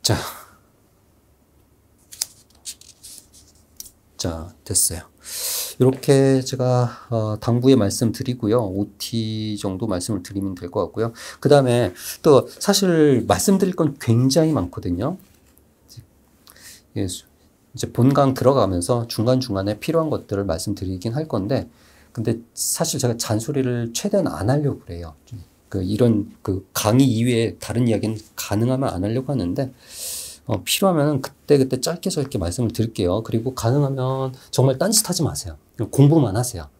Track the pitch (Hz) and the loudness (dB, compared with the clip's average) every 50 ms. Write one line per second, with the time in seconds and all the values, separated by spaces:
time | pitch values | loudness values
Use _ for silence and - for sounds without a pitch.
0 | _ - 113 - - - - - - - - _ _ _ _ _ _ _ _ _ | _ 0 -2 -2 -2 -8 -12 -14 -18 -20 -20 _ _ _ _ _ _ _ _ _
1 | _ _ _ _ _ _ _ _ _ _ _ _ _ _ _ _ _ _ _ _ | _ _ _ _ _ _ _ _ _ _ _ _ _ _ _ _ _ _ _ _
2 | _ _ - - - - - _ _ _ _ _ _ - - _ - - - _ | _ _ -10 -10 -10 -10 -10 _ _ _ _ _ _ -18 -18 _ -20 -20 -20 _
3 | _ - - - - _ _ - - _ _ _ _ _ _ _ - - _ _ | _ -20 -20 -20 -20 _ _ -20 -20 _ _ _ _ _ _ _ -18 -18 _ _
4 | _ _ _ _ - 92 82 82 80 92 - _ _ - 104 - - - 85 80 | _ _ _ _ -8 -6 -6 -6 -10 -14 -16 _ _ -4 -2 0 0 0 -4 -6
5 | - - _ _ _ - - - - - - - - - - - 127 127 131 131 | -14 -16 _ _ _ -14 -12 -10 -8 -6 -6 -6 -8 -10 0 2 4 4 4 2
6 | - - 143 135 135 135 135 131 131 131 - 123 127 127 127 123 123 117 117 - | 2 4 4 6 6 4 4 2 0 -2 -4 -2 0 2 2 2 2 0 -2 -10
7 | - - 120 113 107 107 107 104 - - 117 120 123 135 135 120 101 98 - - | -10 -4 -4 -2 -2 -2 -4 -4 0 0 0 4 6 6 6 6 4 2 0 0
8 | 123 113 101 - 113 - 123 127 - 101 107 123 117 98 92 95 104 101 - _ | 0 -2 -2 -2 -4 -6 -4 -2 0 2 2 2 0 0 -2 -4 -4 -4 -6 _
9 | - - - 113 110 110 110 110 107 107 104 98 - 101 95 95 117 107 95 90 | -12 -6 -4 -4 -4 -4 -4 -6 -6 -6 -6 -6 -6 -6 -6 -4 -4 -4 -4 -4
10 | 87 - 113 95 - - 98 98 95 98 95 87 - 87 87 104 92 85 - - | -2 -4 -6 -6 -6 -6 -6 -6 -4 -4 -6 -8 -12 -6 -4 -4 -4 -4 -2 -4
11 | 110 117 117 - - - - - - 135 143 143 135 127 120 120 120 90 - - | -4 -4 -4 -10 -18 -18 -18 -2 4 6 6 6 6 4 2 2 2 0 -2 -8
12 | - - - - _ 165 147 127 - - - - - - 202 190 202 185 170 160 | -14 -14 -14 -2 _ 6 6 6 6 2 -10 -8 -2 0 2 2 2 2 4 4
13 | 151 151 135 117 98 92 - - - - 196 190 202 185 180 - 170 147 - - | 6 6 4 4 2 2 0 2 4 2 4 4 4 0 0 0 -2 -2 -2 -4
14 | - - 113 117 127 131 135 170 160 160 156 123 90 - - - - 95 90 87 | 0 2 2 4 4 4 4 4 2 2 2 0 -2 -4 -8 -8 -6 -4 -4 -2
15 | 104 143 185 190 - _ _ _ _ _ _ _ _ _ _ _ _ _ - - | -2 -4 -4 -6 -12 _ _ _ _ _ _ _ _ _ _ _ _ _ -20 -20
16 | - _ _ _ _ _ _ _ _ - - - - - - - _ _ _ 113 | -20 _ _ _ _ _ _ _ _ -20 -20 -20 -20 -20 -20 -20 _ _ _ -6
17 | 98 92 90 - - _ _ _ _ _ _ _ _ _ _ - - 120 - - | -4 -4 -6 -10 -14 _ _ _ _ _ _ _ _ _ _ -8 -8 -6 0 4
18 | 120 135 139 143 139 135 131 135 - 123 139 135 107 98 92 87 87 - 127 120 | 4 4 6 4 4 2 2 2 2 4 4 4 2 2 0 -2 0 0 0 -2
19 | 117 117 - - 107 117 127 127 127 - 98 95 98 101 107 107 - - 156 165 | -2 -4 -4 -2 2 2 2 2 0 -2 -2 -2 -2 -2 -4 -4 -4 -2 -2 0
20 | 160 156 123 104 - _ 107 98 101 98 82 - - - 101 - - 92 95 92 | 0 0 -4 -6 -6 _ -4 -4 -2 -2 -4 -4 -4 -6 -6 -6 -6 -8 -8 -6
21 | 90 113 117 139 160 160 - 110 92 104 135 117 - - _ _ _ _ _ _ | -6 -6 -4 -4 -6 -4 -4 -4 -2 -2 -2 -2 -4 -6 _ _ _ _ _ _
22 | - _ _ - 110 117 113 - - _ _ - - - - - 170 160 - 143 | -20 _ _ -6 -2 -2 -2 -4 -6 _ _ -8 -6 -4 -2 -2 -2 -2 -2 -2
23 | 123 120 113 117 - - 113 107 113 - 139 135 131 123 123 120 120 117 117 - | 0 0 0 -2 -2 -2 -2 -2 -2 -2 -2 -2 -2 0 -2 -2 -4 -4 -6 -6
24 | - 202 202 202 175 - - 85 92 107 135 147 147 143 - - - - 85 85 | -4 0 0 0 0 0 -4 -4 0 0 2 2 2 0 -2 -4 -8 -14 -12 -12
25 | 85 82 78 _ _ - - 101 87 _ _ _ _ _ - 95 92 92 104 107 | -12 -14 -16 _ _ -20 -20 -20 -20 _ _ _ _ _ -6 -4 -2 -2 2 2
26 | 120 120 110 104 - - - _ _ - 95 92 - _ _ - - 107 107 127 | 4 4 4 2 0 -4 -12 _ _ -4 -4 -4 -6 _ _ -2 0 4 6 6
27 | 139 131 113 110 117 123 120 113 113 107 - - - - 135 131 127 123 110 101 | 6 6 4 2 2 2 2 2 0 0 -4 -8 -12 -6 -2 0 2 2 2 0
28 | 101 107 110 107 - - _ - - - 104 101 113 123 131 131 135 120 85 90 | 0 -2 -4 -6 -10 -16 _ -12 -8 -4 0 0 2 0 0 0 -2 -2 -2 -2
29 | 92 101 113 127 131 135 143 131 - 87 - 131 139 127 - _ - - - - | -2 -2 -2 -2 -2 -2 -2 -2 -2 -2 -2 -4 -4 -6 -6 _ -20 -20 -18 -14
30 | - - - - - - - - _ - 113 98 95 - - - - 196 180 156 | -12 -10 -10 -10 -12 -14 -16 -18 _ -6 -6 -4 -2 -2 -2 2 2 2 2 2
31 | 143 151 151 131 131 - - _ _ - 151 139 131 131 - 131 - - 165 170 | 2 2 0 -2 -4 -6 -12 _ _ 2 4 4 4 2 0 -4 -4 -4 -6 -4
32 | - 196 180 - 139 - - 117 90 87 92 - 123 107 - - 110 117 - - | -4 -4 -2 -2 -4 -4 -4 -4 -4 -4 -2 -2 -2 -2 0 -2 -2 -2 0 -2
33 | 101 87 90 107 113 - 117 113 113 131 131 - - 113 123 147 147 135 135 131 | 0 0 0 0 -2 -2 -4 -2 -2 -2 -8 -2 0 0 2 2 2 0 -2 -2
34 | 127 131 131 135 135 131 127 - - - - - 131 135 131 131 165 196 226 - | -4 -4 -2 -4 -4 -6 -8 -12 -18 -6 2 4 4 4 4 2 0 0 0 0
35 | - - 180 170 165 107 - - - 87 78 - _ _ _ - 113 101 - - | 0 0 -2 -2 -2 -2 -4 -6 -10 -12 -14 -16 _ _ _ -8 -8 -4 4 6
36 | 135 147 156 165 139 107 92 - 123 - - 90 78 73 _ _ | 6 8 8 6 4 2 0 -2 -4 -4 -6 -10 -12 -14 _ _